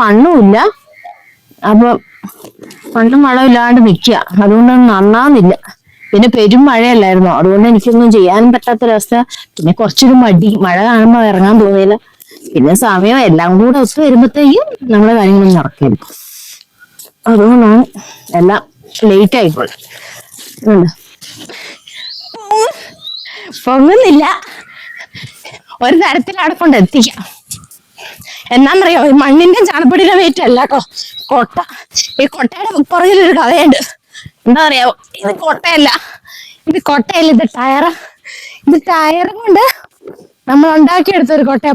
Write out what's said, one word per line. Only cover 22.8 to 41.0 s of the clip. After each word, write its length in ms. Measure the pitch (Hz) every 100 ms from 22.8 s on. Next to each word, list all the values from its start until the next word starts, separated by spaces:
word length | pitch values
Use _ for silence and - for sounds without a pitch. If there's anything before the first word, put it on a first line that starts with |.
| - - - - - - 403 -
പൊങ്ങുന്നില്ല, 600 | - 262 285 427 480 294 302 - - - - - - - - - - - - - _ -
ഒരു 120 | 240 330
തരത്തിൽ 320 | 359 294 247 381
അവിടെ 120 | 320 349
കൊണ്ട് 140 | 339 254
എത്തിക്കാം. 380 | 185 294 226 - - - - - - - _ _ - - - - - 247
എന്നാന്നറിയോ, 440 | 277 370 381 339 302
ഈ 20 | 277
മണ്ണിന്റെ 360 | 277 285 349 359 381
ചാണപ്പൊടിയുടെ 460 | 302 320 359 370 370
വെയിറ്റ് 220 | 339 294 262
അല്ല 100 | 247 262
കൊ-, 160 | 277 - - - - -
കൊട്ട. 260 | 262 233 - 339 - - - - -
ഈ 40 | 269
കൊട്ടയുടെ 360 | 320 254 339 415 277 285
പുറകിലൊരു 420 | 349 359 392 359 330
കഥയുണ്ട്. 400 | 240 330 311 254 269 - _ - - _ -
എന്താ 140 | 254 311
പറയാ, 180 | 269 247 - _ -
ഇത് 120 | 294 -
കൊട്ടയല്ല, 440 | 320 294 349 330 285 277 - - _ - - _ -
ഇത് 100 | 330 -
കൊട്ടയല്ല, 420 | 285 220 370 330 240
ഇത് 80 | 302 -
ടയർ. 280 | 254 277 330 330 - _ - - - - -
ഇത് 100 | 311 339
ടയർ 380 | 330 302 330 359 415
കൊണ്ട് 240 | 453 381 508 - - _ - - - _ -
നമ്മൾ 180 | 269 320 311
ഉണ്ടാക്കിയെടുത്ത 540 | 311 359